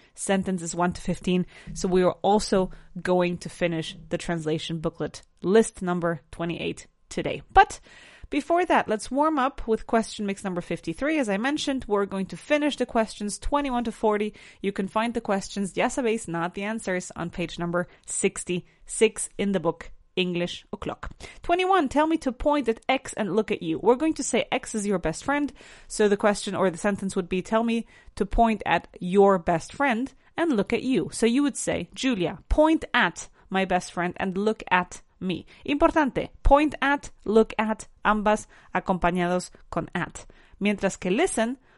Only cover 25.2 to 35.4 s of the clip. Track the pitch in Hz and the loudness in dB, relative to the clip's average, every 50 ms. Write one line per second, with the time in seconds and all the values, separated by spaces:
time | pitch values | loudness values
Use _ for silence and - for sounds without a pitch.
25.2 | - - 269 294 294 262 - - - - - - - - - - 214 208 202 202 | -2 -2 -2 0 -2 -4 -6 -10 -20 -20 -20 -20 -18 -8 0 2 2 4 4 4
26.2 | - 208 202 - - 208 190 - 185 185 165 175 - 208 196 190 202 190 - 202 | 2 2 2 0 -2 -4 -2 0 2 0 0 0 -2 -2 -2 -2 -4 -4 -4 -4
27.2 | 180 170 185 180 175 - 220 220 233 233 226 196 - - - - - - - - | -4 -2 -2 -4 -2 0 0 0 2 2 0 -2 -4 -6 -14 -20 -20 -10 -4 -4
28.2 | 214 202 - - 233 226 220 196 - - 170 175 - - - - 180 180 180 202 | -4 0 4 4 4 4 4 0 0 0 0 0 0 -4 -14 -8 -4 2 6 6
29.2 | 196 196 196 185 165 - 175 160 - - - - 285 277 226 220 262 269 - - | 8 8 6 4 2 0 0 0 -2 -4 -4 0 0 0 0 0 -2 -6 -8 -14
30.2 | _ _ - - 330 339 269 196 190 - 233 - - 254 262 185 147 - - - | _ _ -4 -2 0 0 2 0 0 0 0 -2 0 0 0 0 0 -2 -2 0
31.2 | 233 233 233 277 285 277 226 - - 170 165 165 175 - - - - 262 247 190 | 2 2 4 4 2 0 -2 -4 -4 -4 -2 -4 -4 -8 -8 -4 -2 0 0 0
32.2 | 175 151 - - - - - 302 302 320 320 302 - - - 247 214 175 - - | 0 -2 -4 -6 -4 0 4 4 6 6 4 2 0 0 2 2 2 2 0 -4
33.2 | - - - _ - - 190 190 190 185 185 180 - - - 175 170 175 - - | -14 -16 -18 _ -10 -4 -2 0 0 2 0 0 0 -2 -6 -4 -4 -4 -4 -4
34.2 | - 196 175 190 202 214 226 - - - - 180 180 - - - - _ _ - | -4 -4 -2 0 0 0 -2 -2 -2 0 0 0 0 0 -8 -20 -20 _ _ -8
35.2 | - 185 170 - | -6 -4 -4 -6